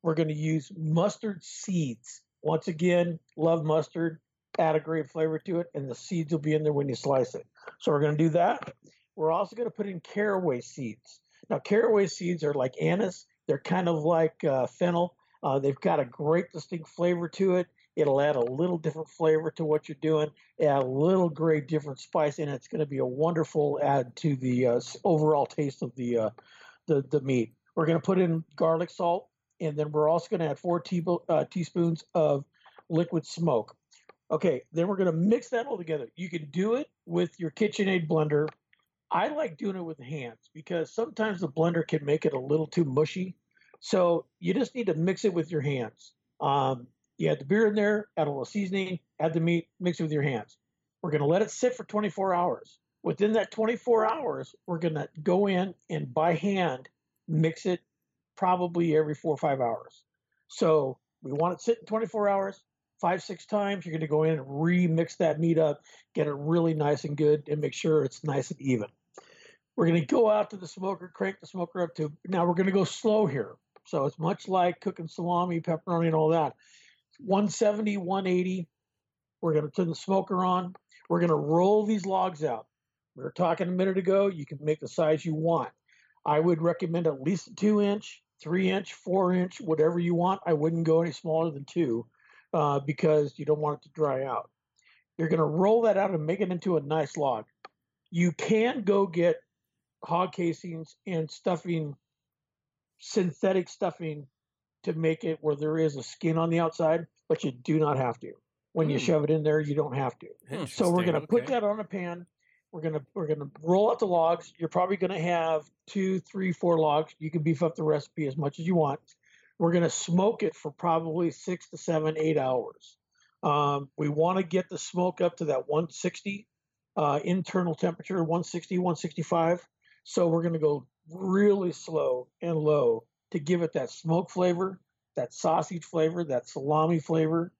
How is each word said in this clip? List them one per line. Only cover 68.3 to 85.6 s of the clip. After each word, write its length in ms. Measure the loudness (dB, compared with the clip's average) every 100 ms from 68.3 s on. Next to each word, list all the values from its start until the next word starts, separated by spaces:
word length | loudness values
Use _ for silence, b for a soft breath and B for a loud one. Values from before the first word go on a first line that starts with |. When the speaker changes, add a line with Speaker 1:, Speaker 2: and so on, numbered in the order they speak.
| -4 -4
Speaker 1:
and 80 | -6
even. 280 | 0 0 -2 _ _ B B B B B _ 0
We're 100 | 4
gonna 160 | 4
go 260 | 2 4 4
out 200 | 4 0
to 60 | -6
the 120 | -14
smoker, 420 | -8 -6 -6 -10
crank 280 | -6 -4 -4
the 60 | -12
smoker 360 | -8 -6 -4
up 120 | -6 -4
to, 160 | -8 -8 -4
now 200 | 0 2
we're 80 |
gonna 160 | 2 2
go 120 | 2
slow 420 | 0 0 2 2 2
here. 300 | -2 -6 -10 _ -20 -6
So 180 | -2
it's 140 | -2 -2
much 280 | -4 -4 -2
like 340 | 2 2 0
cooking 280 | -6 -6 -12
salami, 520 | -6 -2 0 0 -2
pepperoni, 460 | -2 -4 -2 0 2
and 80 |
all 140 | 2 2
that. 240 | 2 0 -4 b b b b _ _
One 300 | -2 0 0
seventy, 480 | 2 2 2 -2 -4
one 320 | -2 -2 0
eighty. 400 | 0 0 -4 -8 _ _ _ _ _ _ _
We're 140 | 0
gonna 160 | 0 -2
turn 180 | -2 -2
the 60 | -4
smoker 480 | -2 -2 0 -2
on. 320 | 0 0 -4 -12 _ b -2
We're 120 | 0
gonna 140 | 2 2
roll 480 | 2 4 4 4
these 220 | 2 -2 0
logs 380 | 0 0 -2
out. 220 | -4 -4 -8 _ _ _ _ -12
We 60 |
were 60 | -12
talking 360 | -2 0 0 -2
a 40 |
minute 260 | 0 0 0
ago, 300 | 2 4 2
you 180 | -2 -10
can 120 | -6
make 180 | -4 -4
the 80 | -4
size 360 | 0 2 2
you 100 | 0
want. 360 | -2 0 0